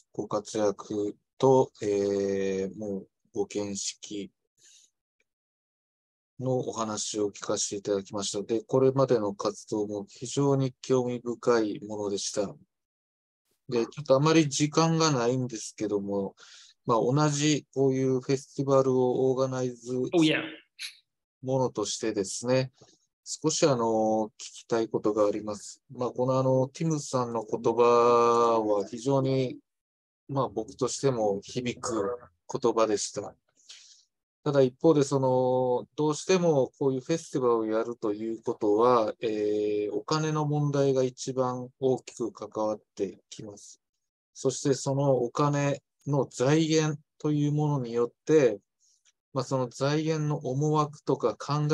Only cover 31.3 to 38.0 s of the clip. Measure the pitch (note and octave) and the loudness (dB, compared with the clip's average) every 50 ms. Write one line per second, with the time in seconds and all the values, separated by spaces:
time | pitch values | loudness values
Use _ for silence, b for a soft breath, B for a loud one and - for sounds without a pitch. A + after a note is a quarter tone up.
31.3 | G2 G2 - - - A#2+ B2 B2 A2+ - - - A2+ A2 G2 G2 - - - - | 0 -2 -4 -8 -8 -6 -4 -4 -6 -6 -6 -6 -4 -2 -2 -4 -4 -8 -10 -16
32.3 | _ _ _ - - B2 - A#2+ A2 A2+ A2+ A2 G#2+ G2 - - - - - D#2 | _ _ _ -8 -4 0 0 2 4 4 2 2 2 0 -2 -4 -8 -8 -10 -10
33.3 | - _ _ _ _ B B B B B B B B B B B _ _ _ _ | -12 _ _ _ _ B B B B B B B B B B B _ _ _ _
34.3 | _ _ - D3+ C#3 C#3 C3+ B2+ B2+ _ - E3 D#3 D3 C3+ - C#3+ C#3 C3+ C3 | _ _ -4 0 2 4 4 2 2 _ 4 4 4 4 4 2 0 0 0 2
35.3 | B2+ B2+ B2+ B2+ B2+ B2+ B2+ B2+ B2 A#2+ A2+ - _ - D3+ D3+ D3+ - - - | 2 2 2 2 2 0 0 0 -2 -2 -4 -6 _ -2 -2 -2 -2 -2 0 0
36.3 | F#3+ F#3 F3 E3+ D#3 C#3 B2 A2+ _ - D3 C3+ C3 C3 B2 - E3 D#3+ D#3+ - | 2 2 4 4 4 2 2 0 _ -2 -2 -2 -2 -2 -2 -4 -4 -4 -4 -6
37.3 | - D3+ B2+ A#2+ A#2 A2+ A2 A2 G#2+ A2 A#2 A#2 A#2+ - | -4 -2 0 2 2 2 0 0 -2 -2 -2 -4 -6 -6